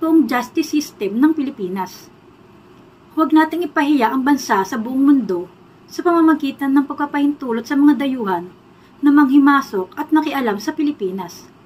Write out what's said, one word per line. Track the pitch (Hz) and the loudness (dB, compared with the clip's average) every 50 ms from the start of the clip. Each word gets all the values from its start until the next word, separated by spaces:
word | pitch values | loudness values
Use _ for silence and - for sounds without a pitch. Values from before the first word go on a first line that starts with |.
buong | 330 320 320 330 247 | -2 2 2 2 2
justice | 220 254 247 233 - - 330 302 - 302 | 2 -2 -4 -6 -4 -4 -6 -4 -2 -4
system | 294 285 - - - 208 190 202 233 | -4 -4 -6 -8 -8 -8 -6 0 2
ng | 294 311 320 | 2 2 2
Pilipinas. | 311 262 269 - - 190 180 190 190 180 - - - - - - _ _ - _ _ - - - - _ - - - - - _ _ _ _ - | 0 -4 -6 -8 -8 -8 -8 -6 -8 -8 -10 -12 -18 -20 -20 -20 _ _ -20 _ _ -20 -20 -20 -20 _ -20 -20 -20 -20 -20 _ _ _ _ -4
Huwag | 311 320 269 | -2 0 2
nating | 311 311 320 311 320 339 349 302 | 4 4 2 2 -2 -4 -6 -4
ipahiya | - 320 285 294 302 262 220 226 | -4 -2 0 0 2 2 0 0
ang | 262 269 254 | 0 -2 0
bansa | 285 285 262 - - 226 190 233 | 0 0 0 0 -2 -2 -2 -2
sa | - 269 226 | -2 -4 -6
buong | 214 254 262 262 277 | -6 -4 -2 2 4
mundo | 285 285 269 214 185 180 175 185 - - - - - - _ - | 4 4 4 2 -2 -4 -6 -6 -10 -16 -20 -20 -20 -20 _ -20
sa | - - - | -14 -10 -4
pamamagitan | - 349 339 330 320 320 311 311 285 269 - - 277 277 269 | -2 0 2 4 4 4 2 0 -2 -6 -6 -4 -2 0 0
ng | 285 269 - | 0 0 -2
pagpapahintulot | 285 294 294 285 - 285 285 285 294 - 269 247 226 226 - - | -4 -6 -6 -4 -2 0 0 0 -2 -4 -6 -6 -6 -6 -4 -2
sa | 294 | 0
mga | 277 285 294 277 226 | 4 4 4 4 2
dayuhan | 285 269 262 254 214 190 180 170 180 185 - - _ _ - _ _ _ _ _ 277 | 0 -4 -4 -4 -4 -4 -4 -4 -6 -10 -16 -20 _ _ -20 _ _ _ _ _ 2
na | 294 277 | 4 4
manghimasok | 302 294 254 277 294 269 285 285 269 269 - 220 190 185 - - | 4 4 4 4 4 6 4 4 2 0 -2 -4 -6 -6 -6 -8
at | - 302 - | -10 -4 0
nakialam | 311 311 311 294 - 277 247 220 202 | 0 0 0 -2 -4 -4 -4 -4 -4
sa | 220 - 320 302 | -4 -6 -6 -4
Pilipinas. | 320 294 294 294 - 202 185 185 196 175 170 - - - - - _ - | -4 -4 -4 -4 -4 -6 -6 -6 -8 -10 -12 -16 -20 -20 -20 -20 _ -20